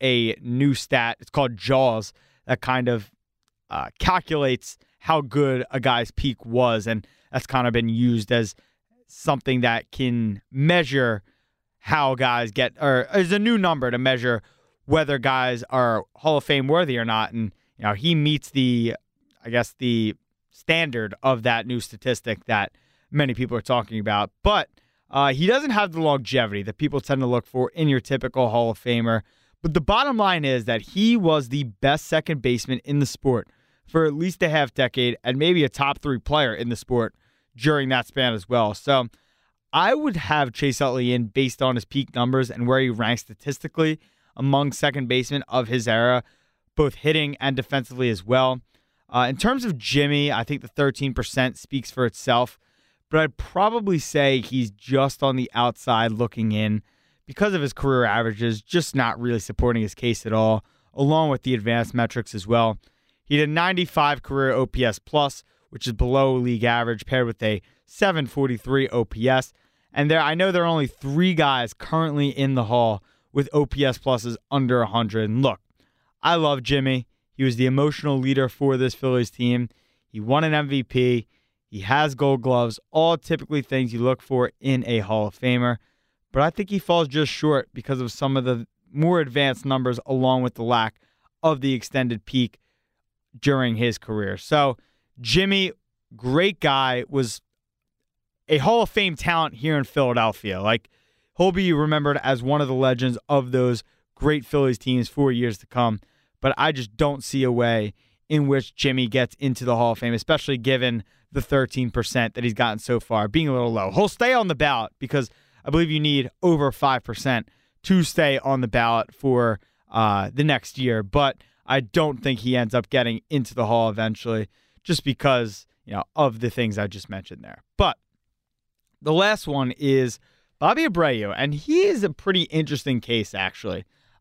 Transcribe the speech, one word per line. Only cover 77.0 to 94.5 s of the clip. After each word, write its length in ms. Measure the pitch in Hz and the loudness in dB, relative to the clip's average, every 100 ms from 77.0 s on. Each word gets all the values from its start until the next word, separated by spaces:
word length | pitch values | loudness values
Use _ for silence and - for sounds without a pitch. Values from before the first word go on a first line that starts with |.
| 120 _ _ - | -4 _ _ -2
He 80 | |
was 120 | 135 117 | 0 2
the 100 | 127 | 2
emotional 540 | 131 147 - 147 135 | 2 0 0 -2 -2
leader 300 | 131 135 131 | 0 0 0
for 280 | - 139 131 | 0 0 0
this 160 | 127 | -2
Phillies 380 | - 131 127 117 | -2 -2 0 -2
team. 380 | - 120 123 120 - _ _ _ | -2 0 0 -2 -10 _ _ _
He 120 | 110 | -10
won 240 | 107 143 | -2 0
an 100 | 160 | 2
M 140 | 151 147 | 0 0
V 160 | 139 | -2
P. 440 | 120 127 123 120 - _ _ _ _ | -2 0 2 0 -4 _ _ _ _
He 120 | 104 | -12
has 340 | 95 139 151 | -2 0 0
Gold 280 | 127 139 135 | 0 0 0
Gloves, 380 | 123 123 120 107 _ | 2 0 0 -4 _
all 260 | 156 165 165 | 0 2 0
typically 440 | - 160 - 147 | -2 -6 -2 -6
things 320 | 127 131 123 | -2 -2 -2
you 60 | 117 | 0
look 220 | 123 127 | 0 -2
for 300 | - 131 123 - | -2 -2 -2 -2
in 240 | 135 131 117 | -2 -2 0
a 140 | 117 | -4
Hall 280 | 98 110 104 | -2 -2 -2
of 120 | - | -4
Famer. 380 | 127 123 123 117 _ _ _ _ _ | -2 0 0 -2 _ _ _ _ _
But 120 | 135 | -2
I 60 | 156 | 0
think 200 | - 196 | -2 -4
he 100 | 202 | -4
falls 280 | - 170 151 | 0 0 2
just 240 | 147 147 | 0 -2
short 380 | - 151 139 - | 0 0 0 -2
because 280 | 120 - 131 | -10 -6 -4
of 100 | 120 | -6
some 260 | - 139 135 | -4 -2 0
of 60 | |
the 240 | 127 120 113 _ _ | 0 -2 -4 _ _
more 280 | 139 160 175 | 0 2 2
advanced 460 | 143 131 139 123 139 | 0 0 0 0 -2
numbers, 340 | 131 127 120 - | 0 0 -2 -2
along 380 | 135 131 131 | 0 2 2
with 120 | 123 - | 0 -4
the 80 | |
lack 360 | 113 120 110 - _ _ _ _ | -2 0 0 -6 _ _ _ _
of 200 | 160 143 | 0 0
the 120 | 135 | 0
extended 520 | 127 - 135 127 113 - | -2 -4 -4 -2 -4 -2
peak 340 | 131 120 - _ _ _ _ _ _ _ - | -2 -2 -4 _ _ _ _ _ _ _ -4
during 360 | 143 135 123 110 | 0 2 0 0
his 220 | 120 107 | -2 -2
career. 400 | - 107 98 95 | -6 -6 -4 -6
So 400 | - | -2